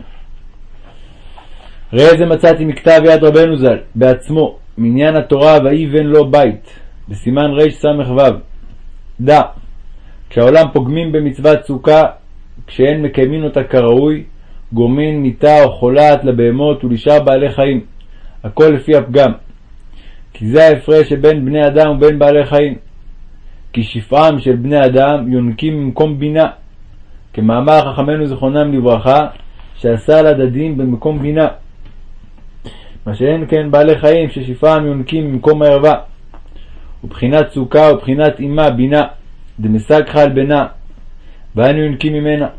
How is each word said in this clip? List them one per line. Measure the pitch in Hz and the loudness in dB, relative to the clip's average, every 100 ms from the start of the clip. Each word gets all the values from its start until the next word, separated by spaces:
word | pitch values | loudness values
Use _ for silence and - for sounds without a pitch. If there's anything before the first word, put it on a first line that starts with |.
| - - - - - - - - - - - - - - - - - - - | -20 -20 -20 -20 -20 -20 -20 -20 -20 -20 -20 -20 -20 -20 -20 -20 -20 -20 -4
ראה | 113 151 165 | 2 4 4
זה | 170 | 2
מצאתי | 160 170 165 | 2 2 2
מכתב | 156 139 165 160 | -2 -2 4 4
יד | 160 160 | 6 4
רבנו | 151 151 165 151 | 4 4 2 2
ז"ל, | 127 110 - | 0 0 -6
בעצמו, | 113 127 127 - 156 151 - - - | 0 0 0 -2 -2 -2 -6 -14 -4
מניין | 117 123 151 156 | -2 0 0 0
התורה | - 139 151 151 | 0 2 4 4
ויבן | 135 151 156 151 147 | 2 -2 -2 -2 2
לו | 151 135 | 2 2
בית, | 143 131 101 - - - - - | 2 2 -2 -14 -20 -20 -20 -16
בסימן | 101 120 135 147 | -10 -4 -2 0
רס"ו. | 143 151 151 147 147 127 127 135 107 - - - - - - - - | 0 0 0 -4 -2 -2 0 0 0 -10 -18 -20 -20 -20 -20 -18 -6
דע, | 127 147 - - - - - - - - - | 2 2 2 -8 -18 -18 -18 -20 -20 -20 -8
כשהעולם | - 120 156 156 | 0 4 4 2
פוגמים | 143 127 156 165 | -2 -4 -4 -4
במצוות | 151 143 131 147 147 | -4 -4 -2 0 0
סוכה, | - 131 151 156 151 - - - - - - | -2 -4 2 4 2 -2 -20 -20 -20 -20 -10
כשאין | - 135 151 | -2 0 0
מקיימים | 147 139 131 156 | -4 -2 -2 -2
אותה | 151 139 | -4 -4
כראוי, | 131 131 117 123 151 151 - - - - - | -2 0 2 2 0 -2 -8 -20 -20 -20 -8
גורמין | 113 117 135 156 151 | -2 0 0 -2 -2
מיתה | 135 113 151 151 | -4 0 4 4
או | 135 | 4
חולת | - 123 139 151 143 | 2 0 4 4 4
לבהמות | 131 117 117 127 147 131 | 0 0 0 0 -2 -2
ולשאר | 123 117 147 147 | -4 -2 2 2
בעלי | 139 135 139 | 2 0 0
חיים, | - 139 131 - - - - - - | -2 -2 -2 -6 -18 -20 -20 -20 -16
הכל | 107 104 | -6 2
לפי | 156 143 - 151 | 2 2 2 0
הפגם. | 123 135 131 110 - - - - - - - - - | 2 2 2 0 -14 -20 -20 -20 -20 -20 -20 -20 -20
כי | - 110 | -10 0
זה | 143 | 4
ההפרש | 160 139 - 156 147 | 4 4 2 2 2
שבין | 139 147 151 | 2 0 0
בני | 131 151 147 | -2 0 0
אדם | 143 156 139 | 2 0 2
ובין | 147 147 | 2 4
בעלי | 143 147 | 2 2
חיים. | 135 143 147 123 - - - - - - - - - | 2 0 0 -6 -16 -20 -20 -20 -20 -20 -20 -20 -12
כי | - | -8
שפעם | 107 113 104 139 160 143 | -8 -8 -2 0 2 0
של | 127 123 | -2 -2
בני | 131 147 131 | 0 0 2
אדם | 127 139 147 120 | 2 0 0 -2
יונקים | 127 120 110 156 151 | -2 -4 -4 -6 -4
ממקום | 139 123 156 139 | -4 -2 -2 -2
בינה, | 147 156 160 - - - - - - - - | -4 0 -2 -4 -20 -20 -20 -20 -20 -20 -14
כמאמר | - 110 120 143 156 139 | -2 0 0 2 2 0
חכמינו | 131 139 156 147 | -4 -4 -4 -4
זיכרונם | 123 135 147 147 | -4 -2 -2 -2
לברכה, | 139 120 117 127 143 151 - - - - - | 0 0 0 2 0 0 -8 -20 -20 -20 -6
שעשה | 120 113 - 156 | -4 -2 2 2
לדדים | 156 143 131 123 160 139 | 2 2 -2 -4 -6 -4
במקום | 127 117 156 151 | -4 -4 -4 -6
בינה. | 143 156 147 - - - - - - - - - - - - - - - 107 | -4 -2 -2 -6 -20 -20 -20 -20 -20 -20 -20 -20 -20 -20 -20 -20 -20 -16 -12
מה | |
שאין | 104 131 165 156 | -4 -2 -2 -2
כן | 156 147 | -4 0
בעלי | 143 151 147 | 2 2 2
חיים | 151 165 151 | 2 2 -2
ששפעם | 139 127 123 156 156 151 | -6 -10 -2 0 0 -2
יונקים | 139 127 160 151 | -6 -6 -6 -4
ממקום | 131 151 151 | -2 0 2
הערווה. | 147 139 151 151 - - - - - - - - - - | 2 4 2 0 -6 -20 -20 -20 -20 -20 -20 -20 -20 -18
ובחינת | - - 120 151 147 | -16 -6 0 0 0
סוכה | 139 127 151 156 | -4 -2 2 4
ובחינת | 135 123 139 151 - | 2 -2 -2 -2 -2
אימה | 139 151 151 | -4 -2 0
בינה, | 123 131 147 - - - - - - | 0 0 0 -2 -6 -20 -20 -18 -8
דמסגחה | 107 107 - 151 147 151 | -4 -2 0 0 0 0
על | 143 | 0
בינה, | 135 139 147 131 - - - - - - - - - | 0 -2 -2 -4 -10 -20 -20 -20 -20 -20 -20 -10 -2
ואנו | 127 151 | 0 0
יונקים | 151 131 151 | -4 -4 -6
ממנה. | 151 151 151 139 | -4 -4 -4 -6